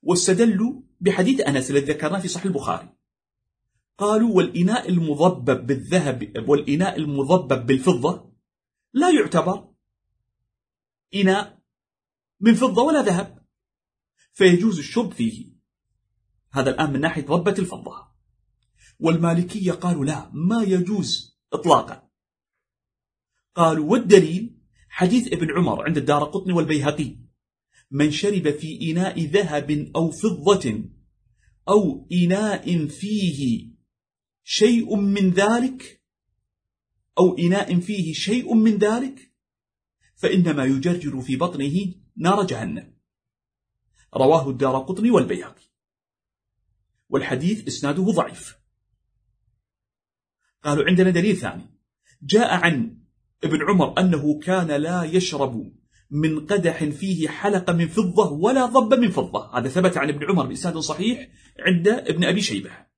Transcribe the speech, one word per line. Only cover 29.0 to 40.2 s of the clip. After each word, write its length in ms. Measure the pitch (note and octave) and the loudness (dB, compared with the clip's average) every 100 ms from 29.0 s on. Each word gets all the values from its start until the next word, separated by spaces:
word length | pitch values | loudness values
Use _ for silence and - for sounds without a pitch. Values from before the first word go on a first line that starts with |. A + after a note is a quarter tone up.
| F#3 - | -2 -2
ذهب 720 | D#3 F3+ F#3 D3 C#3 D3+ - - | -2 0 0 -4 -4 -4 -4 -2
أو 140 | E3 | -2
فضة 760 | - A3 - - G3+ B2+ G2+ - - _ _ _ _ _ _ - | -2 -4 -2 0 2 0 -6 -10 -16 _ _ _ _ _ _ 0
أو 400 | G#3 F3+ - - | 2 2 -4 -4
إناء 720 | F3 F3 F#3+ G#3+ G3 - F3 D3 | 0 2 2 0 -4 -2 -4 -4
فيه 880 | - G3 G#3+ F#3+ C#3 C3+ A2+ - - _ _ _ _ _ _ - | -8 -6 -4 -4 -2 -4 -4 -6 -20 _ _ _ _ _ _ -8
شيء 500 | - G#3+ A#3 - G#3 | 2 4 4 0 0
من 340 | G3+ G3+ F#3+ | 0 2 2
ذلك، 720 | F3+ G3+ A#3 C4 C4 - - _ _ _ _ _ _ _ _ _ _ _ - | 4 4 2 0 -4 -18 -20 _ _ _ _ _ _ _ _ _ _ _ 2
أو 200 | F#3 - | 2 4
إناء 420 | E3+ G3 - F3+ | 0 0 0 -2
فيه 320 | F3+ G#3 D#3+ | -2 -4 -4
شيء 420 | D3+ - B3 A#3+ | -4 -2 -2 2
من 240 | A3+ A3 G3+ | 4 4 4
ذلك، 540 | G#3 A3+ C4 - _ _ _ _ _ _ _ _ _ | 2 0 -4 -10 _ _ _ _ _ _ _ _ _
فإنما 480 | _ | _